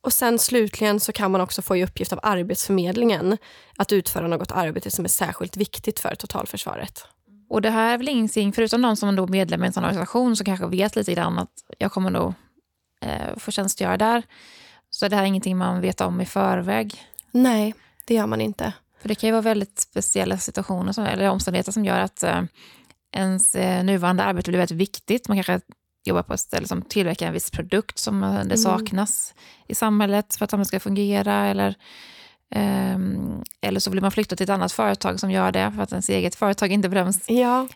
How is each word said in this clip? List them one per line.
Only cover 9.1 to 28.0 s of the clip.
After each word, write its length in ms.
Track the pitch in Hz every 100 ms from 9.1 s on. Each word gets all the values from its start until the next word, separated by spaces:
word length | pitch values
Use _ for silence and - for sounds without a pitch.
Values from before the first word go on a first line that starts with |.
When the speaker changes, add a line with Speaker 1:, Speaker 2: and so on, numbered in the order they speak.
| 196
Speaker 2:
då 80 |
är 40 | 185
medlem 360 | 190 180 175
i 40 | 180
en 60 |
sån 100 | 185 185
organisation 500 | 190 180 233 247 214
som 100 | 196
kanske 200 | 185 170
vet 280 | 185 208 220
lite 180 | 196
grann 260 | 175 170 175
att 100 | 180 - - -
jag 140 | 196
kommer 180 | - 190
nog, 240 | 185 175 180 _ _ _ _ _ -
eh, 360 | - - - -
få 140 | -
tjänstgöra 460 | 208 196 - 185 185
där, 260 | 220 240 - - - - - - -
så 160 | - 208
är 40 |
det 60 | 202
här 80 | 196
ingenting 320 | 190 190 185
man 240 | 180 180
vet 200 | 185 180
om 200 | 185 175
i 40 | 185
förväg? 760 | 196 190 185 175 214 214 - - - -
Speaker 1:
Nej, 420 | 247 254 220 214 220 _ - -
det 80 |
gör 120 | 233 214
man 140 | 220
inte. 320 | 220 208 220 - _ _
Speaker 2:
För 60 | 214
det 60 | 208
kan 120 | 220
ju 40 |
vara 100 | 226
väldigt 380 | 220 214 196 -
speciella 580 | - 202 - 196 185 190
situationer 540 | - - 190 185 185
som, 120 | 202
eller 260 | 202 190 196
omständigheter 420 | 190 - 180 180
som 140 | 214 196
gör 140 | 180
att, 240 | 190 -
eh, 180 | 180 175 175 _ - - _ _ - -
ens, 400 | 190 190 - 196
eh, 280 | 185 185
nuvarande 400 | 185 190 175 185
arbete 280 | 196 180 180
blir 80 | 180
väldigt 180 | 170 165
viktigt. 500 | 196 - - 240 -
Man 100 | 196
kanske 220 | 180 180 - - _ _
jobbar 200 | - 180
på 100 | -
ett 60 | -
ställe 280 | - 175 190
som 140 | 180
tillverkar 460 | - 208 175 165 165
en 60 |
viss 180 | 165 -
produkt 460 | - 170 196 -
som, 260 | -